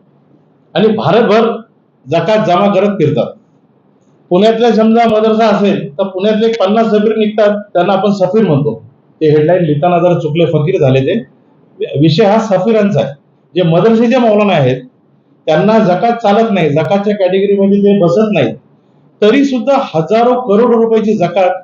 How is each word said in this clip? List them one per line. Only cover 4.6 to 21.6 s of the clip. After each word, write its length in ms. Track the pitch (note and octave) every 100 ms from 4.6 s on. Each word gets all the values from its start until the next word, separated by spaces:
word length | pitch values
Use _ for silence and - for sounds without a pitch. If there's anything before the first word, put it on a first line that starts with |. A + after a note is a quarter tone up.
| A#3+
समजा 380 | G#3 A3 A3+ A3+
मदरसा 380 | G#3+ A3 A3 A3+
असेल 520 | F#3 G3 D3+ - -
तर 40 |
पुण्यातले 440 | G3 F3+ G#3 G#3 A3+
एक 140 | A3+
पन्नास 260 | F#3+ A3 A3
सफीर 300 | G#3 A3 A3
निघतात, 460 | G#3 G#3+ G#3 G#3 -
त्यांना 180 | F3+ F#3+
आपण 200 | F#3+ G3+
सफीर 340 | G3 F3+ A3 G3
म्हणतो. 440 | C3+ A2+ A2 - _ _ _
ते 100 | D#3
हेडलाईन 320 | D3+ D3+ F3+
लिहिताना 360 | E3 C#3+ F3+ F3
जरा 200 | F3 E3
चुकले, 280 | D3+ D#3+ E3
फकीर 340 | D#3 D3 F#3
झाले 200 | C3+ C3
ते. 180 | C3+ A3 - _ _ _ _ - G#2+ C3
विषय 240 | D#3+ -
हा 140 | G3+ A3
सफीरांचा 600 | G#3+ F#3 G#3 A3 G3+ C#3+
आहे. 240 | - - _ _ _
जे 80 | E3
मदरसेचे 540 | E3+ E3 A3+ A3 A#3 C4
मौलाना 360 | A#3 G#3 G3+
आहेत 300 | E3+ B2+ C#3 - _ _ _ _ _ -
त्यांना 320 | D#3 G3+ A3
जकात 380 | F3+ F3 A#3 A#3
चालत 320 | G3+ G#3 A3
नाही, 180 | G3 D#3
जकातच्या 460 | D3 D#3 G3+ G#3 G3+
कॅटेगरीमध्ये 640 | F3+ G3 G3+ G3+ G3 G3+
ते 200 | G3+ G3+
बसत 320 | E3+ G#3+ G#3+
नाही, 220 | E3+ A#2+ - _ _ _ _ _ _
तरी 220 | G#3 C4+
सुद्धा 300 | C4+ B3+ A3 C4+
हजारो 640 | - D#3+ D#3+ A3 A#3+ B3+
करोड 340 | B3 G3+ A#3+
रुपयाची 400 | A#3 A3+ A3 G#3
जकात 360 | G3 E3+ G3 F#3 -